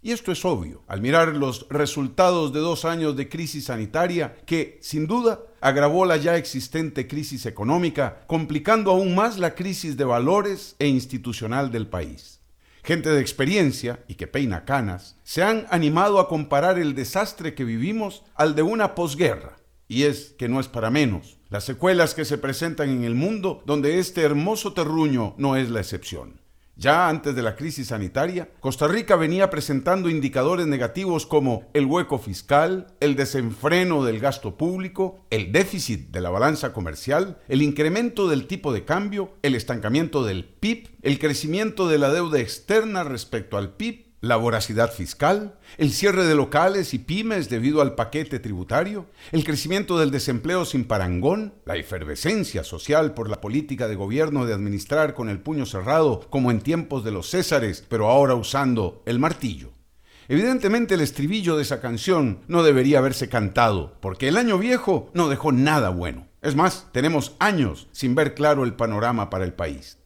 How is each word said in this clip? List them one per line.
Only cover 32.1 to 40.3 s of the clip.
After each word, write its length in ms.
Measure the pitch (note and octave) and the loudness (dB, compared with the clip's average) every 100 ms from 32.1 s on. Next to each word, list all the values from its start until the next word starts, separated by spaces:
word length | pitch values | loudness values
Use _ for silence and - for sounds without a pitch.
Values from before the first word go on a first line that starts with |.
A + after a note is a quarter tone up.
| C3 | -4
fiscal, 760 | G2+ F#2 - C#3+ E3 F#3 F3+ _ | -6 -12 2 4 4 0 -8 _
el 160 | D3 C#3 | 0 2
desenfreno 880 | C3 C3+ A#2 G#2 C#3 F3 F#3 D#3 | 0 -2 -4 -2 0 2 2 2
del 160 | B2+ A2 | 0 0
gasto 360 | C3+ C3+ G#2+ - | -2 -2 -10 -4
público, 720 | E3 F#3 F3+ - F#3+ - _ | -4 -4 -8 -4 -4 -4 _
el 220 | A2 F2+ | -4 2
déficit 600 | C3 F#3+ G3 - G2+ C#2 | 2 2 -2 -4 -6 -6
de 80 | F#2+ | -6
la 100 | F2+ | -4
balanza 420 | F#2 C3+ D3+ B2+ | 0 2 0 -4
comercial, 680 | - E2+ D#2 - D3+ G3 - - | -6 -8 -8 -2 0 0 -8 -2
el 120 | C3 | 2
incremento 680 | D3 D3 D#3 G3 A#3+ A#3+ F#3+ | 2 2 0 0 -2 0 0
del 180 | C#3+ - | 0 -2
tipo 260 | F#3+ D3+ | -6 -4
de 120 | A2 | -4
cambio, 480 | - E3+ G#3 G3+ F#3+ - | -2 -2 -2 -6 -8 -4
el 140 | C#3+ B2 | -2 -2
estancamiento 680 | - A#2+ G#2+ C3+ D#3+ D3 | -2 -4 0 0 0 -2
del 200 | A2+ | -2